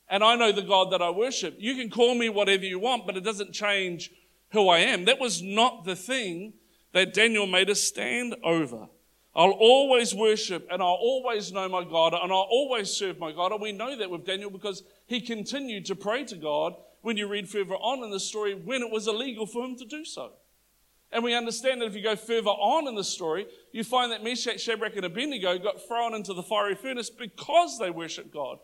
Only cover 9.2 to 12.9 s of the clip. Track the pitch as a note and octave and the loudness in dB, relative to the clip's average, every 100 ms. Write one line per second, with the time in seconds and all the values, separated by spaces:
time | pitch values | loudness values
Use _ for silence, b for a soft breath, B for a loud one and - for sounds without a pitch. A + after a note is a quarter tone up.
9.2 | _ - F#3 G3 A3 C4 C#4 B3 A#3+ F#3+ | _ 4 4 8 8 8 8 4 2 2
10.2 | A3 G#3+ G3+ E3+ - F#3 F3+ F3+ A#3 C4 | 2 2 0 -6 -6 0 2 2 2 0
11.2 | B3 A3 F3 G3 F#3+ F#3 E3+ E3 E3 E3+ | -2 -4 -4 -6 -2 -2 0 4 4 4
12.2 | F3+ F#3+ G3 A#3+ C#4 A#3+ G3 | 2 2 4 2 2 0 -2